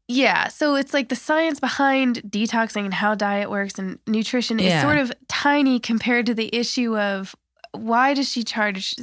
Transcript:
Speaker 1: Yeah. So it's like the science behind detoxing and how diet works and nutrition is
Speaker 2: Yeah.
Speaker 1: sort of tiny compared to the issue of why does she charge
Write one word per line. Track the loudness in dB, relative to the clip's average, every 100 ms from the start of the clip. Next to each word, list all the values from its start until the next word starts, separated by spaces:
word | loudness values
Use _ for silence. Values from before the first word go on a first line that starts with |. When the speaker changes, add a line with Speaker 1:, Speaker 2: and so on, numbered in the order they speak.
| -4
Speaker 1:
Yeah. | 2 4 2 0
So | 0 2 2
it's | 0
like | -2 -2
the | -4
science | 0 0 0 0
behind | -4 0 2 4 2 -2 -4
detoxing | -4 0 0 -2 -4 -4
and | -2
how | -2 0
diet | 0 -2 -2
works | -4 -4 -6
and | -6 -8 -2
nutrition | -2 0 -2 0 2
is | 2
Speaker 2:
Yeah. | 4
Speaker 1:
sort | 4 2
of | 0 -6 -8
tiny | 0 2 4 4 2
compared | 0 0 2 2 2
to |
the | -2 -2
issue | -2 -2 -2 0 0
of | 0 -2 -8 -16 _ _ -18
why | -8 0 4 4 2
does | -2
she | -4
charge | -4 -2 -2 -2 -6 -8